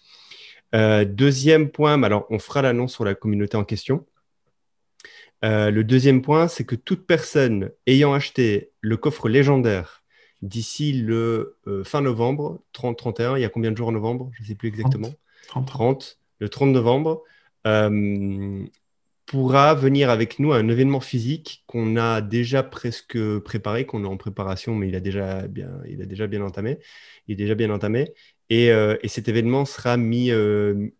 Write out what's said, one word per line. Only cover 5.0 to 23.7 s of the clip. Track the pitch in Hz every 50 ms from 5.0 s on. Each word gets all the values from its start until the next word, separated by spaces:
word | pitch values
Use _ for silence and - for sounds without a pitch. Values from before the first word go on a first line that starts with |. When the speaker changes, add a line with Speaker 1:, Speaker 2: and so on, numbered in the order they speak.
| - - - - - _ _ _ 110
Speaker 1:
Euh, | 110 107 107 107 107
le | 104 110 110
deuxième | 107 127 131 131 139 131 127
point, | 127 139 151 160 170
c'est | 170 - - 113
que | - 120
toute | 117 - - 190 - -
personne | - 170 151 - - - 147 135 120 110 98 95 - - _ _
ayant | 127 131 139 147 143 139
acheté | 131 - - - 135 123 110 104 101 - - _ _
le | - 110 113
coffre | 110 - 151 139 - -
légendaire | 110 117 139 135 143 143 131 120 113 101 90 85 - - _ _ _ _ _ _ _ _ _
d'ici | 92 98 113 117 110 - - - 151 147 135
le, | 127 113 110 113 113 113 117 113 110 - - - _ _
euh, | 104 101 98 98
fin | - - 147
novembre, | 139 131 117 113 117 123 143 147 147 160 170 - - _
trente, | - - - 123 117
trente | - - 120 - -
et | 117
un, | 123 135
il | 135
y | 120
a | 107
combien | - 117 113 113 107
de |
jours | 113 120 113
en |
novembre ? | 113 107 107 113 120 127 131 131 117
Je | -
ne | 107
sais | 107 107
plus | 104 113 113
exactement. | 104 110 113 131 135 - 107 120 151 - _ _ _ _ _ -
Speaker 2:
Trente. | - 127 131
Trente. |
Speaker 1:
Trente, | - - - 113 123 139 135 - - - _ _ _ _ _
le | 104 101
trente | - - 139 139
novembre, | 131 127 113 120 127 139 156 160 160 160 - _ _ _ _ _ _ _ -
euh, | 110 107 107 107 104 104 104 104 101 101 101 98 98 98 98 98 98 98 98 - - - _ _ _ _ _ _ _ _ _ _
pourra | - 139 135 131 127 135 139 139 151 160
venir | 139 135 135 139 143 139 123
avec | 117 110 117 110 - -
nous | 139 156
à | 143
un | 117 107
événement | 113 117 123 135 139 139 131
physique | - - - 120 113 127 156 156 - - - - _
qu'on | - - 117 110 110 113
a | 117 117 117 113 110
déjà | 107 101 113 120 120 120 139 135 131
presque | 131 - - - 120 110 - - - - 117 110 107 104 104
préparé, | - - - 104 - 104